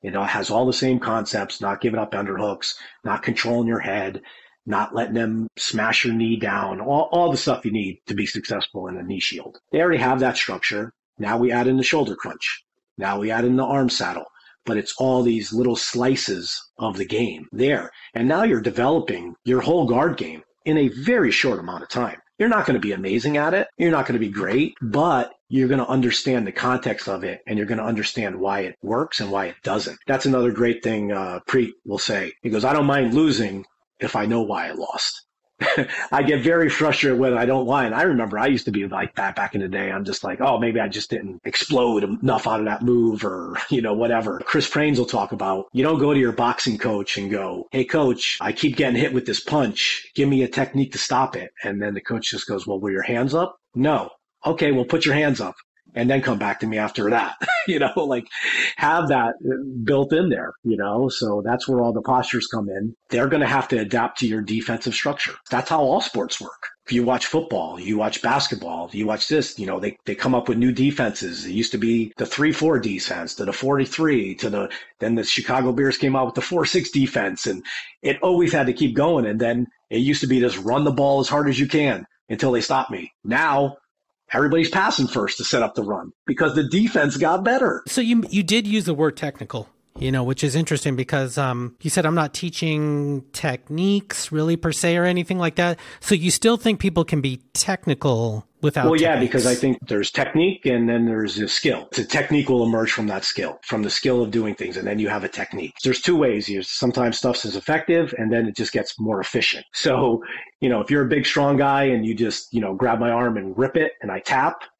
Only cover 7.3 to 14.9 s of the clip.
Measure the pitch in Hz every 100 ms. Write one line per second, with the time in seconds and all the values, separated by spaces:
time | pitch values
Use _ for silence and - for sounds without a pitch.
7.3 | 139 - 123 117 107 95 90 - 101 101
8.3 | 107 - 101 - - 92 92 87 95 -
9.3 | 87 - - _ 147 175 160 131 131 127
10.3 | 123 - 92 - 104 113 _ _ _ 104
11.3 | 117 123 120 123 131 127 160 120 92 -
12.3 | - - - _ _ _ - 98 101 107
13.3 | 113 123 127 131 139 127 - 90 85 76
14.3 | _ - _ - 107 -